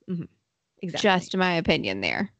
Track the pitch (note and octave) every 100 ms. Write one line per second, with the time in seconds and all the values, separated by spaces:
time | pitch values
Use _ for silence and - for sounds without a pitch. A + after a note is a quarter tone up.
0 | - F3 - _ _ _ _ - F3+ -
1 | G#3 F#3 - F#3+ F#3 E3+ - D#3+ G2+ F#2+
2 | F2+ A1+ G3+ _